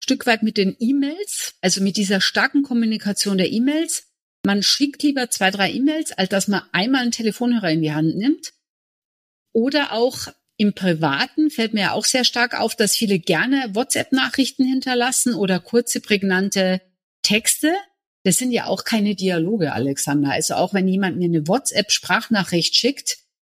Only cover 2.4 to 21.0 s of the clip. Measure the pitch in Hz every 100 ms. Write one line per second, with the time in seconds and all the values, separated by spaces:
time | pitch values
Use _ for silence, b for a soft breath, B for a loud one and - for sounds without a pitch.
2.4 | 233 285 277 233 226 220 208 196 202 190
3.4 | 185 220 254 302 330 - - _ _ _
4.4 | 196 202 190 - 285 - 294 277 240 -
5.4 | 190 202 190 - 269 311 302 - 190 196
6.4 | 190 196 - 175 208 269 240 - 226 196
7.4 | 247 240 190 160 156 151 160 165 233 330
8.4 | - _ _ _ _ _ _ _ _ _
9.4 | _ 226 240 285 285 214 240 - - -
10.4 | _ _ 208 - 185 160 156 139 254 -
11.4 | 311 - 226 220 185 - 214 262 240 -
12.4 | 240 - 220 - 208 - 220 190 - 160
13.4 | 214 269 254 190 240 - - 262 269 -
14.4 | 269 - 262 262 262 247 240 254 - 214
15.4 | 196 185 - 233 - - - 208 196 185
16.4 | 196 196 185 185 - _ _ _ - 214
17.4 | 220 - 302 370 392 _ _ _ 190 180
18.4 | 254 226 - 190 - 226 208 202 190 175
19.4 | 165 226 156 110 135 139 - 147 139 -
20.4 | - - 180 196 185 185